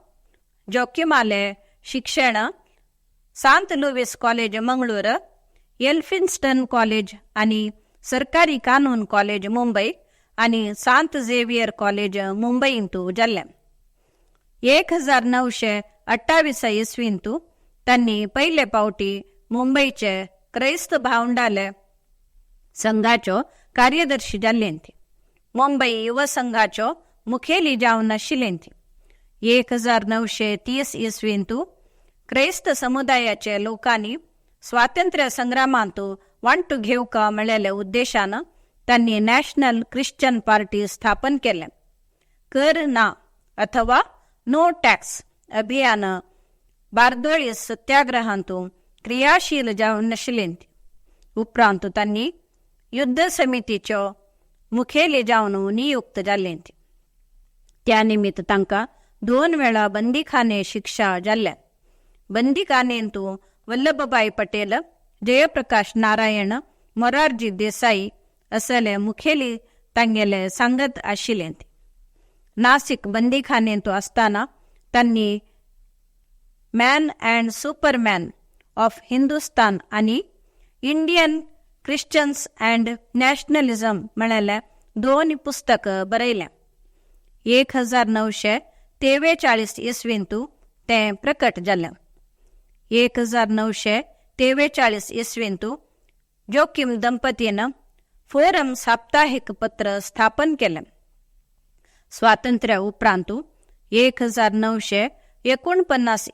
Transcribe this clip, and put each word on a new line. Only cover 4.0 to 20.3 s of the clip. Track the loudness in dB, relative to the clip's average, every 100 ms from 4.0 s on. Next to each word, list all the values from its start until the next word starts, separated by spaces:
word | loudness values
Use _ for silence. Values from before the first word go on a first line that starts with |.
| -4 -2
कॉलेज | 0 0 -2 -2
मंगळूर, | -2 -2 -2 -2 -2 -2 -6 _ _ _ _ -4
एल्फिन्स्टन | 0 0 -2 -2 -2 0 0 0
कॉलेज | 0 0 0 0 -4 -12 _
आनी | -2 0 0 -4 -8 _ _
सरकारी | -6 -4 0 2 2 2
कानून | 2 2 2 0
कॉलेज | 0 0 0 -2 -2
मुंबय | -2 0 0 -2 -4 _ _ _ -2
आनी | 0 0 -2
सांत | -2 2 2 2 -4
झेवियर | -2 -2 0 0 -2 -2
कॉलेज | -2 0 -2 -4 -4 -2
मुंबयंत | -2 0 0 0 -4 -6 -6 0
जाल्लें. | 0 0 -6 _ _ _ _ _ _ _ _ _ _ _
एक | 4 4 2
हजार | -2 2 2
णवशे | 2 0 -2 -2 -4 -4 -8 _ -4
अठ्ठावीस | -2 2 2 2 -2
इसवींत | -2 -2 -4 -4 -4 -4 -4 -8 -10 _ _ _ 0
तांणी | 2 2 0 -2
पयले | 0 0 0
पावटी | 0 0 0 -2 -4 -6 -10 _ _
मुंबयचे | -2 0 2 0 -2 -4 -4 -8